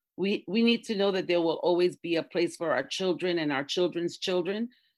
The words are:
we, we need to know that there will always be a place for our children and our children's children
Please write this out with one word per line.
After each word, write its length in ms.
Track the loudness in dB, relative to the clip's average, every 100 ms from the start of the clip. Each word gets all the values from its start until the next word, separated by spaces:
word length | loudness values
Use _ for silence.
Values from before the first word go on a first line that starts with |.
| _ -4
we, 280 | -2 -2 -2
we 160 | 2
need 220 | 4 2
to 100 | 0
know 160 | 0 2
that 160 | 2 2
there 140 | 2
will 180 | 2 0
always 340 | 2 4 2 0
be 200 | -4 -2
a 60 |
place 340 | -2 -2 -2 -2
for 160 | 0
our 120 | 0
children 540 | 0 -2 -2 0 0 -2
and 140 | 0
our 120 | -2
children's 540 | -2 0 0 0 -6 -4
children 500 | -2 -2 -2 -4 -6 _ _